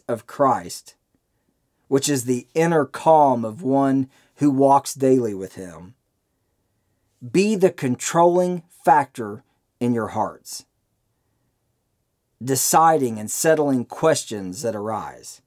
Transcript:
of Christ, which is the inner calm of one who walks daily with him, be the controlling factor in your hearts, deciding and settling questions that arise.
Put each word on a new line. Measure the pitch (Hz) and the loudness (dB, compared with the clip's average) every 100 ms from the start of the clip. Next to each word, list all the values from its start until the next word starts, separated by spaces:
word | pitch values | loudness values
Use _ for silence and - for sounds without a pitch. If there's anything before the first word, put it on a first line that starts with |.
| - | -6
of | 113 - | -8 -8
Christ, | - 120 104 87 - - _ _ _ _ _ _ _ _ _ - | 0 0 0 -4 -16 -18 _ _ _ _ _ _ _ _ _ -2
which | 135 147 | -2 0
is | 139 | -2
the | 120 123 - | -2 -4 -2
inner | 160 165 160 | 0 2 2
calm | 135 - 165 156 139 120 | -2 -2 2 4 4 2
of | 113 113 | -4 -6
one | 131 135 139 135 131 _ _ | -2 0 2 0 -2 _ _
who | - 147 | -2 0
walks | 135 139 139 - | 4 4 4 0
daily | 135 131 131 113 | -2 2 2 0
with | 98 95 | -6 -12
him, | - 90 80 90 _ _ _ _ _ _ _ _ _ _ _ _ _ 123 | -14 -18 -18 -20 _ _ _ _ _ _ _ _ _ _ _ _ _ -4
be | 160 208 | 0 2
the | 214 180 | 2 2
controlling | - 135 127 - 170 175 175 180 180 - | 2 -4 -4 -2 2 4 4 0 -2 -10
factor | _ 180 156 - - 107 113 _ _ _ - | _ 2 2 2 -6 -10 -10 _ _ _ -6
in | 120 | -2
your | 117 104 | -2 -2
hearts, | 110 92 71 - - _ _ _ _ _ _ _ _ _ _ _ _ _ _ _ _ _ - | -4 -6 -6 -16 -18 _ _ _ _ _ _ _ _ _ _ _ _ _ _ _ _ _ -12
deciding | 123 131 - 156 165 160 127 107 | -4 -2 2 4 4 2 0 -6
and | 107 | -8
settling | - 165 156 143 131 113 | -4 0 2 2 -2 -4
questions | - 160 139 - 104 92 92 | -2 0 0 -4 -10 -10 -8
that | 117 104 | -8 -6
arise. | 107 104 76 62 - - | -6 -8 -10 -16 -20 -20